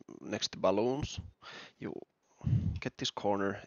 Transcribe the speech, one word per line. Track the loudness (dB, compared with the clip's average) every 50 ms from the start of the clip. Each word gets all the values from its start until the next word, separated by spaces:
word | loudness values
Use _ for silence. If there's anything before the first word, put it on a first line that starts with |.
| -16 -16 -16 -12
next | -6 -4 -2 -2 -2 -4
to | -2 2
balloons. | 4 4 4 6 4 2 2 0 -2 -4 -6 -8 -10 -12 -16 _ -18 -16 -14 -14 -16 -18 -12 _
You | -8 -8 -8 -8 -12 -16 _ _ _ _ _ _ 2 4 4 4 4 2 0 -2
get | -4 -6 -6
this | -4 -4 -4
corner | -4 0 2 2 4 4 2 2 0 -2 -6